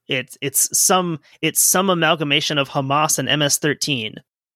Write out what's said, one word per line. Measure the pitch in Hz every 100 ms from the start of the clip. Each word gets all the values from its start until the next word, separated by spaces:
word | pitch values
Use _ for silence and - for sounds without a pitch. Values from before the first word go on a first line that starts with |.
| -
it's, | 135 123 -
it's | 139 - - -
some, | - 185 175 156 _ -
it's | 160 151
some | - 185 190
amalgamation | 175 160 165 147 147 - 151
of | 135
Hamas | 151 135 143 156 -
and | 127
M | 147
S | 143 -
thirteen. | 156 131 - 131 110 - - _ _